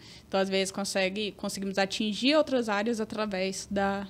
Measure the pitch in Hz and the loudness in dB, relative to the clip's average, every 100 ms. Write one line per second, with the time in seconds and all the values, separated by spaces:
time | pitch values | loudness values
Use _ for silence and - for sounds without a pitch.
0 | - - - 196 190 190 190 196 196 202 | -20 -20 -2 0 2 2 0 -2 -2 0
1 | 185 196 208 - 202 196 196 190 196 - | 0 0 -4 -4 -6 -4 -2 0 0 0
2 | 214 202 254 311 294 254 220 202 220 220 | -2 2 4 4 4 2 0 0 0 -2
3 | 220 214 214 185 190 196 - 202 196 196 | -2 -2 -2 0 -2 -4 -4 0 0 0